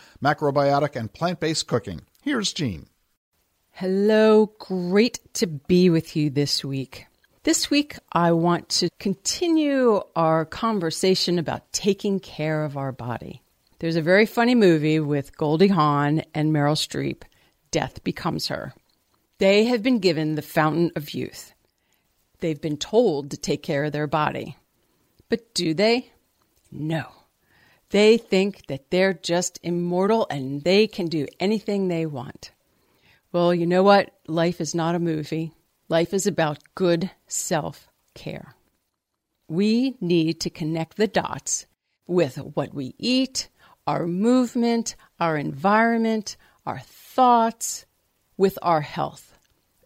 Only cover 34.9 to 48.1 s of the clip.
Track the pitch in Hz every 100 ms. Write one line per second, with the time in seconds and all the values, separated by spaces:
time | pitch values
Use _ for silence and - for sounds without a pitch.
34.9 | 175 170 156 147 160 160 _ _ _ -
35.9 | 165 170 196 202 170 160 147 _ - 185
36.9 | 170 185 - - - - 165 - - _
37.9 | _ _ - - - - - _ _ _
38.9 | _ _ _ _ _ - 160 214 226 269
39.9 | 247 175 170 160 165 170 - 156 165 160
40.9 | - 214 196 151 135 - - - _ _
41.9 | _ - 175 147 147 - 151 139 143 131
42.9 | - 226 254 262 - - _ _ _ -
43.9 | 147 170 180 226 254 240 247 233 233 226
44.9 | - _ - 170 151 147 139 185 214 233
45.9 | 233 226 220 - - _ _ - - -
46.9 | - - - 254 240 226 226 - - -
47.9 | _ _